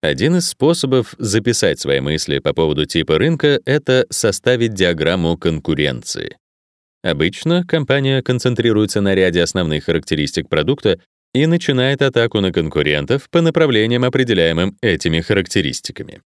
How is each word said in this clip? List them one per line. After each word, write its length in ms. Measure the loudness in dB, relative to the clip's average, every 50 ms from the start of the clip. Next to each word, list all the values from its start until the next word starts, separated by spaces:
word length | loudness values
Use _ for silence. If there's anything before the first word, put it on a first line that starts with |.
Один 340 | 0 -2 0 0 0 2 2
из 140 | 2 0 -2
способов 640 | -4 _ 2 2 2 2 0 0 0 0 0 -2 -8 _
записать 600 | -6 -2 0 0 0 0 0 2 2 0 0 -2
свои 200 | -2 -2 -2 0
мысли 400 | 0 -2 -2 -4 -2 -2 -4 -2
по 140 | -2 -2 0
поводу 320 | 0 0 0 2 0 -2
типа 320 | -2 0 -2 0 2 2 2
рынка — 420 | 2 0 0 0 2 0 0 0 _
это 420 | -2 -2 -2 0 2 2 2 2 0
составить 640 | -4 -2 -2 -2 -2 0 _ 0 2 2 0 -2 0
диаграмму 640 | 0 0 0 2 2 0 0 0 0 0 0 0 0
конкуренции. 1000 | 0 -2 -2 -2 -2 -2 0 0 0 -2 -2 -4 -8 -10 -10 -8 -10 -12 -12 _ _ _ _ _ _ _ _ _ _ _ _ _
Обычно 640 | _ -4 -2 0 0 -2 -2 -4 -2 0 0 0 0
компания 560 | 0 -2 -2 0 0 0 0 2 0 0 -2
концентрируется 800 | 0 -2 -2 0 0 -2 0 2 2 2 2 2 2 2 0 0
на 140 | 0 2 2
ряде 260 | 2 2 2 2 2
основных 440 | 0 0 0 -2 -2 0 -2 -4 -2
характеристик 600 | -2 -2 -2 -2 -2 -2 -2 -2 -2 -4 -6 -4 -2
продукта 540 | -2 -2 0 0 -2 -2 0 -2 -2 -2 _ _ _ _ _ _ _
и 120 | 0 2 2
начинает 540 | 0 0 0 0 0 2 2 0 0 0
атаку 380 | 0 0 2 0 0 0 0 0
на 140 | 0 0 0
конкурентов 760 | 0 -2 0 0 0 0 0 0 -2 0 -2 -2 -4 -4 -2
по 120 | 0 2
направлениям, 640 | 2 2 2 2 2 2 4 2 2 2 0 0 0
определяемым 720 | 0 0 0 0 2 2 2 2 2 2 0 0 -2 -4 _
этими 400 | -2 0 0 0 0 0 0 0
характеристиками. 1000 | 0 0 0 0 0 0 -2 -2 -2 -2 -4 -6 -10 -12 -12 -12 -14 -16 -16 -20 _